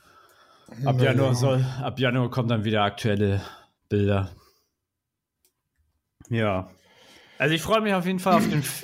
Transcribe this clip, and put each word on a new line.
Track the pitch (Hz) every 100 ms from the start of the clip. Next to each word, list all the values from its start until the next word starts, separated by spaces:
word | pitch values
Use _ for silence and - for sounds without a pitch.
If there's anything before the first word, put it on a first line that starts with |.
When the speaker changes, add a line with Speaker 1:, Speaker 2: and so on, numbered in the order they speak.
| _ - - _ _ _ - 110 135
Speaker 1:
Ab | 127
Speaker 2:
Na |
Speaker 1:
Januar | 131 131 135
Speaker 2:
ja. | 123
Speaker 1:
soll, | 135 131 131 -
ab | 131 -
Januar | 127 127 123
kommen | 131 113
dann | 113
wieder | 107 107
aktuelle | 101 - 117 101 101 98 - - _ _ _
Bilder. | 104 101 101 90 - _ _ _ _ _ _ _ _ _ _ _ _ _ _ _ _ _ _ -
Ja. | 117 107 92 92 - _ _ - - - -
Also | 165 160
ich |
freue | - 220
mich | 214
auf | 190 175
jeden | 185
Fall | 190 175
auf | -
den, | 151 135 -